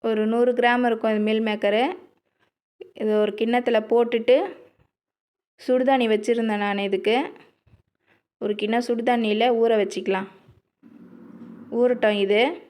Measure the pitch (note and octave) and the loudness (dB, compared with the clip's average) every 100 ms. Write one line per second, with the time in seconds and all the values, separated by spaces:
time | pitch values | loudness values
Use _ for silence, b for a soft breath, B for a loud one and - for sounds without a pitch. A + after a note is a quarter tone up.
0 | A3+ A3 G#3+ A3+ B3 B3 A#3+ B3 B3 A3+ | -2 -2 0 2 2 2 2 2 0 0
1 | A3 G#3+ G#3+ A3 A3 G#3+ G#3 G#3 C4+ F#4 | 0 0 0 0 -2 -2 0 2 0 -4
2 | - _ _ _ _ _ _ _ - - | -16 _ _ _ _ _ _ _ -20 -8
3 | G#3+ G#3+ G#3 G#3 A3+ B3 B3 A3+ A3 A#3 | -2 0 0 -2 -2 0 0 -2 2 0
4 | A#3 A#3+ A3+ C4+ F#4+ - - _ _ _ | 2 0 2 2 2 -10 -20 _ _ _
5 | _ _ _ _ _ _ - B3+ B3+ C4+ | _ _ _ _ _ _ -2 0 4 2
6 | A#3 G#3+ G#3+ A#3 A3 G#3 G3+ G3+ G3+ G3 | 2 0 0 -2 -2 -2 -2 -2 -2 -2
7 | F#3+ A#3 D#4 - - _ _ _ _ _ | 0 -2 -2 -10 -20 _ _ _ _ _
8 | _ _ _ _ G#3 G#3 G#3 A#3 B3 A#3 | _ _ _ _ -6 -4 -2 -2 -2 -2
9 | A#3 A#3+ A3 G#3 A#3+ A#3 A3+ A3+ G3 - | 0 0 0 0 2 2 2 2 0 -4
10 | F#3 F#3+ G3 - _ _ _ _ - - | -4 -4 -4 -16 _ _ _ _ -20 -20
11 | - - - - - - - A#3 B3 A#3+ | -20 -20 -20 -20 -20 -20 -8 0 0 2
12 | A3 G#3 G3 G#3 B3+ E4+ - | 0 0 2 2 2 -2 -16